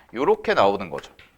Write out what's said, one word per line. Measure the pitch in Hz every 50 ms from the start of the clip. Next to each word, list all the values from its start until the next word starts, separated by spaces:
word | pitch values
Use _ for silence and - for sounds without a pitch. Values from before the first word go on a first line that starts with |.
| _ _ -
요렇게 | 113 139 175 220 214 - - 202
나오는 | 147 104 98 101 95 98 87
거죠. | 73 67 - - - - - _ _